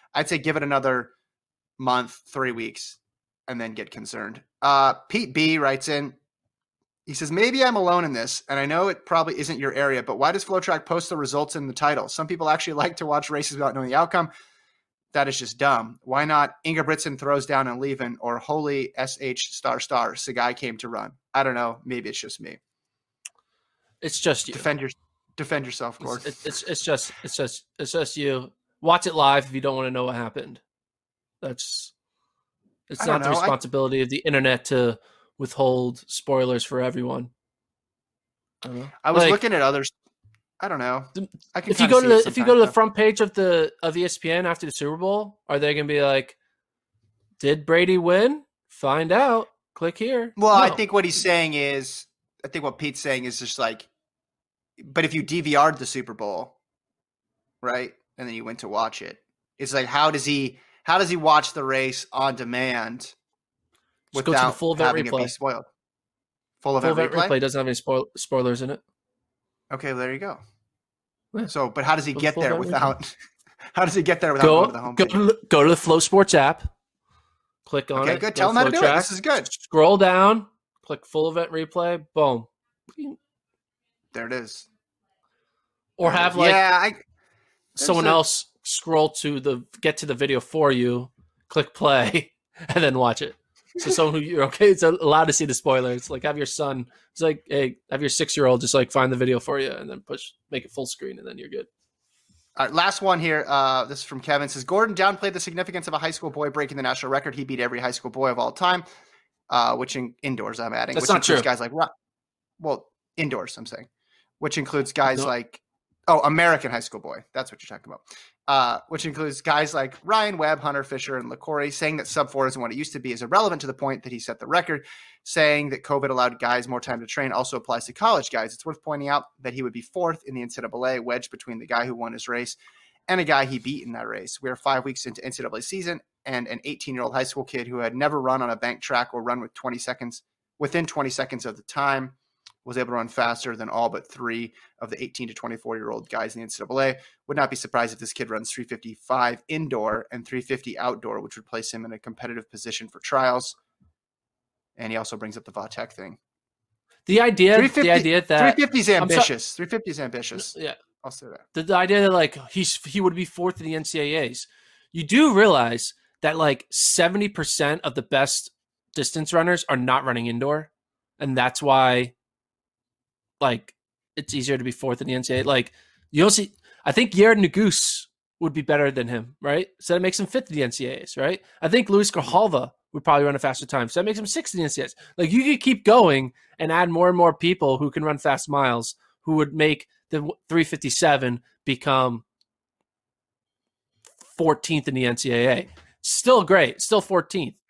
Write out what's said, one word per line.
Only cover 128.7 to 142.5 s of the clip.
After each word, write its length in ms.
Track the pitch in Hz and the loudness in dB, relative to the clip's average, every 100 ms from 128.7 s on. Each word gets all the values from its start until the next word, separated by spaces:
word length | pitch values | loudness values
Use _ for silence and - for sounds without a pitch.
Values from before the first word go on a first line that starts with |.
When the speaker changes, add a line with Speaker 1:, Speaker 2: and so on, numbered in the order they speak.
| 151 | -12
Speaker 1:
pointing 260 | - 147 143 | -8 -6 -2
out 180 | 143 - _ | -2 -4 _
that 120 | 131 | -10
he 80 | 123 | -8
would 120 | 127 | -8
be 100 | 113 | -8
fourth 400 | 113 190 170 160 - | -10 -4 -4 -4 -8
in 80 | |
the 80 | 131 | -12
N 80 | 120 | -10
C 120 | 120 | -10
double 220 | 113 120 127 | -10 -6 -4
A, 100 | 127 | -4
wedged 300 | 120 120 123 | -4 -6 -8
between 300 | 120 - 113 | -18 -16 -14
the 80 | 117 | -6
guy 180 | 117 123 | -4 -4
who 80 | |
won 200 | 120 117 | -6 -10
his 140 | 117 - | -10 -8
race 300 | 120 120 - _ _ _ _ - | -6 -8 -12 _ _ _ _ -4
and 140 | 185 | -2
a 20 | |
guy 220 | 156 147 131 | 2 2 2
he 140 | 131 | -4
beat 260 | 107 143 120 | -8 -10 -10
in 60 | |
that 160 | 117 113 | -12 -10
race. 340 | 107 92 - | -12 -12 -12
We 80 | 131 | -10
are 60 | 123 | -6
five 280 | 143 135 | -2 -2
weeks 220 | 131 131 131 | -2 -8 -12
into 180 | 107 | -12
N 80 | 131 | -12
C 120 | 123 | -10
double 160 | 123 110 | -10 -10
A 20 | |
season, 380 | 127 190 175 170 - _ - | -10 -8 -8 -10 -12 _ -8
and 220 | 127 120 | -8 -8
an 120 | 117 | -10
eighteen-year-old 500 | 143 143 - 127 120 | -10 -12 -10 -6 -4
high 100 | 131 131 | -2 -4
school 180 | - | -6
kid 240 | 131 131 120 | -8 -8 -8
who 100 | 123 | -4
had 180 | 117 123 | -4 0
never 240 | 147 147 | -2 0
run 220 | 131 131 | 0 0
on 80 | 123 | -2
a 60 | 110 | -4
bank 260 | 120 120 | -6 -6
track 280 | - 123 120 | -4 -2 -2
or 80 | 123 | -6
run 200 | 117 123 | -6 -6
with 120 | 117 | -8
twenty 240 | - 131 120 | -12 -10 -8
seconds, 460 | - 123 120 117 _ _ _ - | -8 -10 -10 -16 _ _ _ -8
within 300 | 143 170 165 | -4 -2 -2
twenty 240 | - 135 | -4 -4
seconds 340 | 127 135 123 117 | -4 -6 -8 -10
of 100 | 107 | -12
the 80 | |
time 500 | - - 139 135 131 131 _ _ - | -10 -2 0 0 -4 -14 _ _ -20